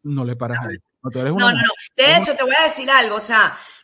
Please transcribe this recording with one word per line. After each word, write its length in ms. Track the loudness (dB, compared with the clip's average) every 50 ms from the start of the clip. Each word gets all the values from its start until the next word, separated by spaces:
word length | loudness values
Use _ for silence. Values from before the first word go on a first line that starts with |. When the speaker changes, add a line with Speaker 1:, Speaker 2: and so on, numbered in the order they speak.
| -8
Speaker 1:
No 220 | -6 -4 -4 -4
le 100 | -4 -6
paras 240 | -6 -6 -6 -6 -8
Speaker 2:
No. 80 | -8 -10
Speaker 1:
a 40 | -12
eso. 100 | -14 _ _ _ _ -12
No, 80 | -10
tú 80 | -6 -4
eres 120 | -4 -2
Speaker 2:
No, 60 | 0
Speaker 1:
una 80 | 2 2
Speaker 2:
no, 40 | 2 2
Speaker 1:
mujer 120 | 2 0
Speaker 2:
no. 60 | -2 -4 -4 -14 -12 -2
De 80 | 2 4
Speaker 1:
eres 240 | 4 4 4 2
Speaker 2:
hecho, 80 | 0 -2
te 60 | -2 -2
voy 100 | 0 0 2
a 40 | 2
decir 260 | 0 0 -2 -2 2
algo. 240 | 4 4 4 2 -2
O 40 | -6
sea, 380 | -4 0 2 4 2 2 0 -8 -18 -20 -20 -20